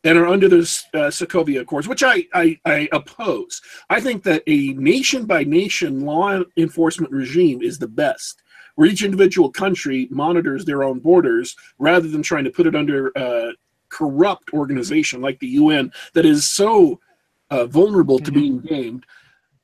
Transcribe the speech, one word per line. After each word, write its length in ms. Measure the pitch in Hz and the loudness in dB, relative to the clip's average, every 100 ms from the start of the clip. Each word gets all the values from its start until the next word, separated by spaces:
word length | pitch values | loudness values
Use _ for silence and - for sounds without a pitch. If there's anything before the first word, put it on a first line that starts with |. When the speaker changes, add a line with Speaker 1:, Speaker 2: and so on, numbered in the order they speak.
Speaker 1:
and 160 | 156 165 | 2 4
are 80 | 170 | 4
under 200 | 196 185 | 4 6
the, 100 | 175 165 - - | 6 4 -4 -6
uh, 40 | 156 147 | -4 -2
Sokovia 520 | - 170 180 151 135 | -4 -4 -2 -2 -4
Accords, 260 | 123 151 185 | -4 -6 -6
which 160 | 262 | 0
I, 220 | - 180 - 180 | 2 2 0 0
I, 240 | 165 160 170 | 0 0 -2
I 220 | 151 151 | -2 -2
oppose. 680 | - - - 220 127 - - - - - | -4 -6 -8 -6 -6 -8 -16 -18 -16 -4
I 100 | 220 | -2
think 220 | 247 214 | -2 -4
that 200 | 190 156 - | -2 -2 0
a 280 | 151 139 | 0 0
nation-by-nation 1300 | 135 135 254 269 262 214 156 143 160 202 - 160 135 | 0 0 2 0 -2 -2 -2 2 0 0 -2 -4 -4
law 420 | 143 156 196 190 175 - | -4 -2 0 -2 -4 -2
enforcement 540 | 165 - 165 170 151 | -2 0 -2 -2 -4
regime 520 | 135 127 160 175 123 | -6 -4 2 2 0
is 160 | 117 151 | -6 -6
the 80 | 110 | -8
best, 560 | 113 147 - - - _ - - - | -2 -2 -4 -10 -18 _ -20 -10 2
where 120 | 160 | 4
each 140 | 190 | 4
individual 460 | 202 190 190 190 139 | -2 2 2 4 0
country 580 | - 196 175 143 131 127 | 0 -4 -4 -4 -4 -4
monitors 520 | 131 156 175 151 135 | -4 -2 -2 -2 -4
their 200 | 151 139 | -4 -4
own 160 | 135 127 | -4 -2
borders 560 | 156 180 139 113 123 - - - | 2 4 4 0 -4 -12 -20 -4
rather 280 | 147 175 165 | 2 2 2
than 140 | 151 | -4
trying 220 | - 160 | -4 -4
to 80 | 135 | -2
put 160 | - 165 | 0 0
it 80 | 151 | 0
under 360 | 147 139 131 139 | -2 -2 -4 -4
a 380 | 123 117 117 113 _ _ _ | -4 -4 -6 -10 _ _ _
corrupt 640 | - 156 139 196 180 - | -6 -4 0 0 -2 -6
organization 680 | 156 139 135 117 156 147 127 | -6 -4 -6 -2 -2 -2 -4
like 180 | 135 135 | -8 -8
the 80 | 127 | -4
U 240 | 139 151 | 2 2
N 200 | 151 131 - - | 2 -2 -8 -4
that 120 | 170 156 | 2 4
is 200 | 147 - | 4 0
so, 540 | - 202 220 160 104 _ _ _ _ _ | 0 2 6 4 2 _ _ _ _ _
uh, 160 | 139 120 | -4 0
vulnerable 540 | 147 202 196 139 131 | 2 4 4 2 2
to 60 | 147 | 2
Speaker 2:
Mm-hmm. 80 | 143 | 0
Speaker 1:
being 200 | 147 127 | 0 -2
gamed. 460 | 160 147 117 127 - _ _ _ _ _ | -4 -6 -6 -10 -18 _ _ _ _ _